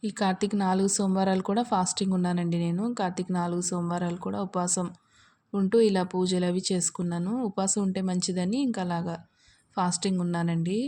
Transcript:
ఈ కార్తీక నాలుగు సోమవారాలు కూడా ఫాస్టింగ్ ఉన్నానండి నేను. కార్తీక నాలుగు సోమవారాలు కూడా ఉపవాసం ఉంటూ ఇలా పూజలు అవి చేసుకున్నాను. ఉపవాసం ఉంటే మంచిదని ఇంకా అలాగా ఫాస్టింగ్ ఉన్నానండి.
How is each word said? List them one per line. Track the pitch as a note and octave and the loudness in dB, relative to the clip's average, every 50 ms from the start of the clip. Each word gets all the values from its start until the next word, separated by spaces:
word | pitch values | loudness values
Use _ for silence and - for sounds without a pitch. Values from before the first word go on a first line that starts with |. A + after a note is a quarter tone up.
| - | -6
ఈ | G#3+ G3 - | -6 -2 0
కార్తీక | G#3+ F#3+ F#3 F#3 - G3+ - G3+ G3 | 0 0 2 0 0 0 0 0 2
నాలుగు | F#3 F#3 F#3+ F#3+ G3 G3 | 2 2 4 2 2 2
సోమవారాలు | - G#3 F#3+ F#3+ F#3+ F#3+ F#3+ F#3+ F#3 F#3 | 2 2 2 2 2 2 2 2 2 2
కూడా | - G3+ A3 A#3+ | 0 0 0 0
ఫాస్టింగ్ | A#3 - F#3+ F#3 F3 - - G3+ F#3+ F#3+ | 2 2 2 2 0 0 -2 0 0 2
ఉన్నానండి | F3+ F3+ F3+ F3 F3 F3 E3+ E3+ E3+ E3+ | 2 2 2 2 0 0 0 0 0 0
నేను. | E3+ E3+ F3 G#3 A#3 A#3+ A#3 | 0 0 0 -2 -2 -2 0
కార్తీక | G3+ F3+ F3 - F3+ - F#3 | -2 -2 0 -4 -4 -2 0
నాలుగు | F3+ F3 F3 F3 F3 F3 - | 0 0 0 0 -2 -2 -2
సోమవారాలు | F#3 F3 F3 E3+ F3 F3 F3+ F3 F3 F3+ - | -2 -2 -2 -2 -2 -2 -2 -2 -2 -4 -4
కూడా | F#3 G3 G#3 G3+ | -6 -4 -4 -4
ఉపవాసం | F#3+ - F#3 F3 F3+ - - F3+ F3 F3 - _ _ _ _ - _ _ _ _ _ - G3+ | -2 -2 -2 0 0 0 -2 -2 -4 -6 -12 _ _ _ _ -20 _ _ _ _ _ -2 0
ఉంటూ | G3 F#3+ G3 A#3 A3+ | 0 4 6 6 6
ఇలా | G#3+ G3 F#3 F3+ F3+ - | 6 4 2 0 0 0
పూజలు | F3+ F#3 F#3 F#3 F3+ F3+ F3+ | 0 0 2 2 2 2 2
అవి | F3 F#3 F#3 - | 0 0 0 0
చేసుకున్నాను. | G3 F3+ E3+ - - - F3+ F3 E3+ E3+ F3 F#3 A3 B3+ C4 G#3+ | 0 0 0 -2 -4 -4 -4 -4 -2 -2 -2 -2 -2 -2 -4 -4
ఉపవాసం | F#3+ - G3 G3 - G#3+ G3+ | -2 -2 -2 0 0 0 0
ఉంటే | F#3+ F#3 G3 F#3+ F#3+ | 0 0 0 -2 0
మంచిదని | F#3 F3+ F3 - F3+ F#3 F3+ F3+ G#3+ C4 C#4+ | 0 0 0 -2 -2 -2 0 0 0 0 0
ఇంకా | B3+ A3+ G#3 F#3 | 0 0 -2 -2
అలాగా | F3+ F3 E3+ E3+ F3+ E3 E3 - _ _ _ _ - - _ _ _ _ | -2 -2 -2 -2 -4 -6 -8 -10 _ _ _ _ -20 -20 _ _ _ _
ఫాస్టింగ్ | - F#3 F3+ F3 - - G3 F#3+ F3+ F3 | -2 0 0 0 0 -2 0 0 0 0
ఉన్నానండి. | F3 F3 E3+ E3+ E3+ E3+ E3 E3 E3+ F#3+ G#3+ B3+ | 0 0 0 0 0 0 0 0 0 0 -2 -2